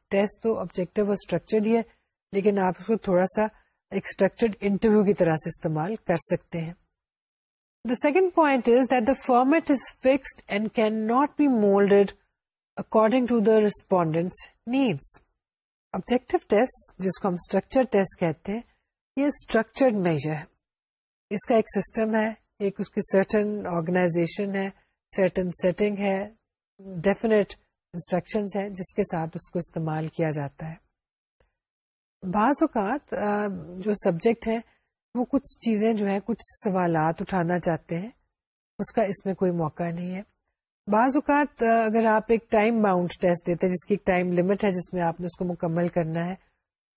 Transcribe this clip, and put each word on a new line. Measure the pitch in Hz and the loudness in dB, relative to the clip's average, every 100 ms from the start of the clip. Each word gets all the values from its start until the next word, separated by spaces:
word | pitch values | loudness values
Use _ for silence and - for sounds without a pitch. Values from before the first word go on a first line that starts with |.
| - | -4
ٹیسٹ | 196 202 - | 0 0 -2
تو | 226 220 | -4 -4
آبجیکٹو | 175 - 175 - | -6 -6 -4 -2
اور | 202 | -2
اسٹرکچرڈ | 196 - 170 - 220 214 | -2 -2 -6 -2 0 2
ہی | 226 | 0
ہے، | 220 _ _ _ _ | -2 _ _ _ _
لیکن | 196 202 202 | -2 2 2
آپ | 180 175 | 0 -2
اس | - | -2
کو | 220 | -2
تھوڑا | - 180 185 | 2 2 2
سا | - 214 - _ _ _ | 0 -2 -4 _ _ _
ایک | 190 - | -8 -6
اسٹرکچرڈ | - 190 - 233 190 | 0 0 2 -2 -2
انٹرویو | 202 196 226 214 | -2 0 4 4
کی | 196 | 4
طرح | 196 165 | 2 2
سے | 160 170 | 0 -4
استعمال | - 165 151 170 220 | -6 -4 -4 -4 -6
کر | - 170 | -2 -2
سکتے | - 175 _ 170 | -2 -4 _ -10
ہیں۔ | 160 175 _ _ _ _ _ _ _ _ _ _ 226 | -10 -12 _ _ _ _ _ _ _ _ _ _ -6
The | - 294 | 0 2
second | 320 370 339 | 4 2 4
point | 302 269 233 240 | 4 4 4 4
is | 262 | 4
that | 254 | 2
the | 226 262 - | 2 0 2
format | 240 262 320 302 269 | 4 4 2 2 -2
is | - - 262 | -4 -2 2
fixed | 269 - - - 202 | 2 -2 -12 -6 -4
and | 214 - | -2 0
cannot | 214 220 214 247 285 - | 0 0 0 2 0 2
be | 294 240 208 | 2 4 4
molded | 196 202 202 196 - _ _ _ _ _ - | 4 6 6 4 -2 _ _ _ _ _ -14
according | - 220 220 254 | 0 2 4 4
to | 240 240 | 2 2
the | 214 220 | 4 6
respondent's | 208 - - 185 165 160 180 - - _ - 269 | 4 0 0 2 2 0 -2 -6 -12 _ -4 0
needs. | 262 147 - - _ _ _ _ _ _ _ | 0 -2 -6 -10 _ _ _ _ _ _ _
آبجیکٹو | 190 - 247 - 359 - | -8 -2 -4 -2 -6 0
ٹیسٹ، | 208 254 - - - | 2 2 -4 -14 -6
جس | 185 - | -4 -2
کو | 202 | -2
ہم | |
اسٹرکچر | 180 - 190 - 269 240 | -4 -2 -4 0 0 2
ٹیسٹ | 202 190 - | 2 0 0
کہتے | 170 147 - | -2 -4 -8
ہیں، | 220 - _ _ _ _ - | -10 -10 _ _ _ _ -4
یہ | 285 | -2
اسٹرکچرڈ | - - 220 226 - 262 214 | -2 -2 -2 0 2 2 2
میجر | 180 156 151 | 0 0 -2
ہے، | 151 - _ _ _ _ _ _ _ - | -6 -10 _ _ _ _ _ _ _ -10
اس | 202 - | -6 0
کا | 226 | 0
ایک | 214 208 | 2 -2
سسٹم | - - 220 220 | -4 -2 -2 0
ہے، | 214 214 _ - | -2 -6 _ -6
ایک | 202 196 | -6 -4
اس | 190 | -6
کی | - | -4
سرٹن | - 190 196 214 208 208 185 | 0 2 2 0 -2 -4 -6
آرگنائزیشن | 170 165 180 180 170 165 - 202 196 | -4 -2 0 2 0 -2 -4 -6 -4
ہے، | 196 - _ _ _ - | -6 -10 _ _ _ 0
سرٹن | 185 185 185 | 0 0 -4
سیٹنگ | - 185 170 208 202 | -2 -2 0 -2 -2
ہے، | 202 190 208 220 _ _ _ _ | -2 -2 -6 -14 _ _ _ _
ڈیفینیٹ | 190 180 196 196 226 214 185 - _ _ _ | -14 -4 -2 0 2 2 0 -6 _ _ _
انسٹرکشنز | 175 - 180 - 220 202 202 | -10 -4 -4 -2 -4 -4 -6
ہیں | 202 | -8
جس | 185 180 | -6 -6
کے | - | -4
ساتھ | 190 175 160 165 | -4 -4 -6 -8
اس | - | -8
کو | 180 | -8
استعمال | - 170 160 156 160 | -6 -6 -4 -4 -6
کیا | - 160 | -4 -4
جاتا | 151 139 - 160 | -4 -8 -10 -14
ہے۔ | 160 _ _ _ _ _ _ _ _ _ _ _ _ _ _ 190 | -14 _ _ _ _ _ _ _ _ _ _ _ _ _ _ -4
بعض | 202 226 294 | 0 2 2
اوقات، | 320 233 196 285 - | 0 0 -2 -4 -6
آ، | 185 208 208 208 185 156 180 | -4 -2 -2 -4 -6 -12 -8
جو | 208 | -4
سبجیکٹ | 202 202 170 226 226 226 | 0 0 0 0 0 -2
ہیں | 226 - _ _ _ _ 240 | -4 -6 _ _ _ _ -6
وہ | 240 | -2
کچھ | 277 - - | -2 -2 -4
چیزیں | 233 208 220 | 0 2 2
جو | 220 202 | 0 0
ہیں، | 196 - | -2 -4
کچھ | 220 | -6
سوالات | - - 220 185 175 165 160 165 | -8 -6 -2 0 2 2 0 -2
اٹھانا | 185 190 170 175 | -4 -2 0 0
چاہتے | 175 160 - 170 | 0 -4 -4 -8
ہیں، | 220 - _ _ _ _ _ - | -8 -16 _ _ _ _ _ -8
اس | 202 | -4
کا | - | 0
اس | 196 - 196 | 0 -2 -6
میں | |
کوئی | 185 185 | -2 0
موقع | 175 156 - 170 | 0 -4 -4 -6
نہیں | 170 180 185 | -6 -8 -10
ہے۔ | 214 _ _ _ _ _ - | -12 _ _ _ _ _ -2
بعض | 214 262 285 | 2 2 2
اوقات، | 294 285 294 - | 2 0 0 0
آ، | 226 226 220 | 2 2 2
اگر | 226 226 | 2 2
آپ | 214 214 | 2 2
ایک | 226 - | 0 2
ٹائم | 226 214 233 | 2 2 2
باؤنڈ | 208 180 175 - | 2 2 0 0
ٹیسٹ | 180 175 - | 0 2 0
دیتے | 170 185 | 0 0
ہیں | |
جس | 180 - | 0 -2
کی | |
ایک | 202 - | -2 2
ٹائم | 180 180 | 0 2
لمٹ | 175 180 196 | 0 2 0
ہے | 208 | 0
جس | 180 - | -2 -4
میں | 185 | -2
آپ | 170 165 | -2 -4
نے | 175 | -8
اس | - | -6
کو | 180 | -6
مکمل | 170 170 165 175 | -4 -2 0 0
کرنا | 180 160 165 175 | 0 -2 -2 -6
ہے، | 190 _ _ _ _ _ | -8 _ _ _ _ _